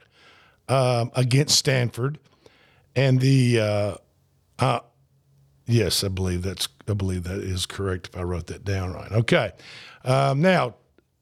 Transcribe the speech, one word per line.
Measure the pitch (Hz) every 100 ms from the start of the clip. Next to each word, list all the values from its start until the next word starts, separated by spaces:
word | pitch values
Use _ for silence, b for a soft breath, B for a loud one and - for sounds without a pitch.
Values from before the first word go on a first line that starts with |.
| b b b b b b -
um, | 135 127 120 120 -
against | 123 135 147 -
Stanford. | 143 131 120 - 135 151 _ b b b b b b 127
And | 135 127
the, | 131 135 123 117
uh, | 104 104 104 - _ _ _ _ _ -
uh, | 131 120 - _ _ _ _ _ _ _ -
yes, | 117 87 -
I | 98
believe | 92 92 90
that's, | 95 92 - - -
I |
believe | 101 95 90 87
that | 98
is | 98 90 -
correct | - 98 90 -
if | 92
I |
wrote | 90 87 82
that | 80
down | 98 98 90
right. | 76 -
Okay. | 107 113 170 107 - B B B B 127
Um, | 131 139 139
now, | 185 175 123 - _ _ _ _